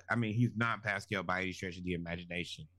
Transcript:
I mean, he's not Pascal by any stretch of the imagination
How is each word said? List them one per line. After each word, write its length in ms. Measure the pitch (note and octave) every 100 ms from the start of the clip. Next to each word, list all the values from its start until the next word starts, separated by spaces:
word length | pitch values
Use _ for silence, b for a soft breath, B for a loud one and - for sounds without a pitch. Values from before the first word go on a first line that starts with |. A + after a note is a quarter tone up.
| -
I 60 | A#2
mean, 180 | A2
he's 220 | A2 A#2 G#2
not 280 | A#2 G#2
Pascal 400 | G#2+ G2+ - G2+
by 180 | F2+ F#2
any 100 | F#2
stretch 260 | F2+ F#2+ F2
of 60 |
the 100 | F2+ E2+
imagination 680 | E2+ F2 F2 F2 E2 - D#2